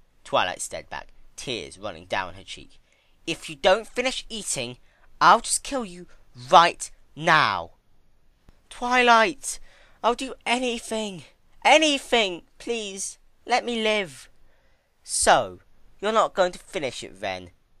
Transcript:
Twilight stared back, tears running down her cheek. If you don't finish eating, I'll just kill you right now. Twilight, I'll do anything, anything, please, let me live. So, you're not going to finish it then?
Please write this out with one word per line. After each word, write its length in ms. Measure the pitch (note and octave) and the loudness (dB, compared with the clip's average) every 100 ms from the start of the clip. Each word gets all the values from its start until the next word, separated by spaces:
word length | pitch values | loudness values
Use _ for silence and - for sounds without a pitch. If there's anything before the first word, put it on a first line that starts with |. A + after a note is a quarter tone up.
| _ _ | _ _
Twilight 380 | - C#3 F#2+ - | -4 -2 0 -2
stared 280 | - E2+ D#2 | -10 -12 -12
back, 180 | C#2 - - - - | -14 -14 -18 -20 -16
tears 440 | - A#2 C#2+ D#2+ | -10 -8 -10 -14
running 260 | G2+ E2 F2 | -14 -14 -8
down 300 | G#2 F#2 E2 | -6 -6 -10
her 80 | |
cheek. 360 | F#2+ - C#2+ - _ _ _ _ - | -16 -18 -18 -20 _ _ _ _ -10
If 240 | D#3+ - | -10 -10
you 60 | D#3 | -2
don't 320 | - G3+ A3 | 2 2 0
finish 380 | - B3+ B3 - | -6 -6 -6 -8
eating, 480 | A3 F#3+ - A#2+ B2+ _ _ _ - | -10 -8 -6 -8 -10 _ _ _ 2
I'll 220 | D#3+ G#3+ | 6 6
just 220 | A#3+ - | 4 -6
kill 220 | - C#4 A3 | -4 -6 -8
you 220 | F3 F3+ - - B2 B2 | -12 -20 -20 -20 -20 4
right 380 | F3+ E3+ - - - - - | 6 6 4 -10 -18 -20 -8
now. 560 | D#3+ D#3+ B2+ G2 E2+ - _ _ _ _ _ _ _ - _ | 0 2 2 0 -6 -14 _ _ _ _ _ _ _ -20 _
Twilight, 880 | - B3 B3 B3 A#3 A3 - - - - - _ _ | -10 0 4 6 6 6 0 -8 -12 -14 -20 _ _
I'll 100 | - | -2
do 200 | A#3+ C4 - - | -2 -4 -10 -4
anything, 760 | A#3+ B3+ A#3 - A3 G#3+ F#3 - _ _ - - | -2 -2 -4 -6 -6 -6 -10 -16 _ _ -4 4
anything, 800 | C#4+ D#4 C#4 - A#3+ G#3 E3+ - - | 6 6 0 0 0 0 -2 -12 -16
please, 600 | - A#3 G#3 G3 - - _ _ - | -10 -8 -8 -10 -12 -14 _ _ -4
let 200 | A#3+ G#3+ | -4 -2
me 180 | A#3+ | -4
live. 460 | A3 G#3+ F#3 C3 - - - _ _ _ _ _ | 0 0 -2 -8 -20 -20 -20 _ _ _ _ _
So, 560 | - - - E3+ G#2+ F2+ _ - - - | -10 -2 4 4 4 -6 _ -20 -20 -8
you're 120 | G3 | -2
not 220 | A3 F3 | 2 2
going 180 | - F3+ | 2 0
to 80 | F3 | -2
finish 440 | - G3 C#3 - | -12 -8 -6 -8
it 160 | G2 F#2+ | -12 -10
then? 300 | G2+ F#2 F2+ - _ _ | -8 -8 -10 -20 _ _